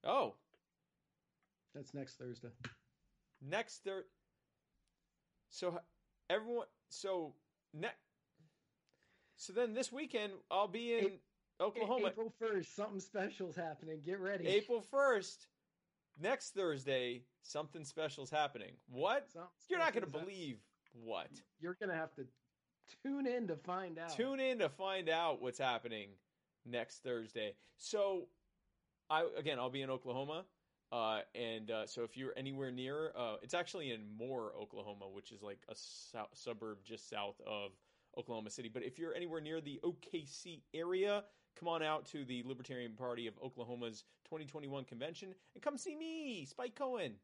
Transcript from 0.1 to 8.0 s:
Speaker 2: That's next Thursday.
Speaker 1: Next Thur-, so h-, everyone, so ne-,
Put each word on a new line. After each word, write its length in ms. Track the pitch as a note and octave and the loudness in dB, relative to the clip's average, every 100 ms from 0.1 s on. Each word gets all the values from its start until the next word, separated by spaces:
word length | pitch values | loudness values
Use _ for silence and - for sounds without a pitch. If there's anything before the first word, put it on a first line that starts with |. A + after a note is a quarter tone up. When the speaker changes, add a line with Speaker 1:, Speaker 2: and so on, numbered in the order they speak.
| B3+ C#3 - _ _ _ _ _ _ _ _ _ _ _ _ _ D3 | 4 4 0 _ _ _ _ _ _ _ _ _ _ _ _ _ -14
Speaker 2:
That's 180 | C3 | -8
next 220 | C#3+ C3 - | -8 -8 -8
Thursday. 320 | B2+ A#2 A#2+ A2 - - _ _ _ _ _ _ | -10 -8 -10 -10 -12 -12 _ _ _ _ _ _
Speaker 1:
Next 420 | C3+ F#3+ A3+ - | -2 -2 -2 -6
Thur-, 220 | G3 F#3+ - _ _ _ _ _ _ _ _ _ _ _ _ _ _ | -4 -4 -6 _ _ _ _ _ _ _ _ _ _ _ _ _ _
so 200 | - F3+ | -2 0
h-, 60 | F3 - _ _ _ _ | 0 -8 _ _ _ _
everyone, 380 | F#3+ A3 A#3+ G3 _ _ | 2 4 -2 -2 _ _
so 440 | - G3 F#3 D#3 - _ _ _ | -6 0 0 0 -8 _ _ _
ne-, 140 | D3+ G3+ - | -4 -4 -4